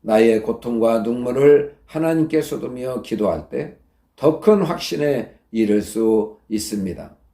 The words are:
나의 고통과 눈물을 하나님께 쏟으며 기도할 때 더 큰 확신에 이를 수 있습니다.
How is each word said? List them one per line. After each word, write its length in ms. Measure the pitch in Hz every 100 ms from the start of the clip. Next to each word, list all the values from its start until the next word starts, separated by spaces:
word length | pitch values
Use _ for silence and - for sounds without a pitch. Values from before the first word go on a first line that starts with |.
나의 400 | - 110 113 110
고통과 580 | 113 113 120 117 113 113
눈물을 760 | 107 120 123 127 143 147 143 -
하나님께 560 | _ 156 160 165 156 156
쏟으며 640 | 147 143 131 127 127 123
기도할 480 | - 107 101 82 80
때 380 | 69 76 - _ _ _ _
더 220 | 151 151
큰 220 | - 208
확신에 760 | 165 175 - 147 147 131 107 _ _
이를 280 | 113 107 104
수 580 | 98 110 113 110 101 - _
있습니다. 680 | 110 - 104 95 85 85 _ _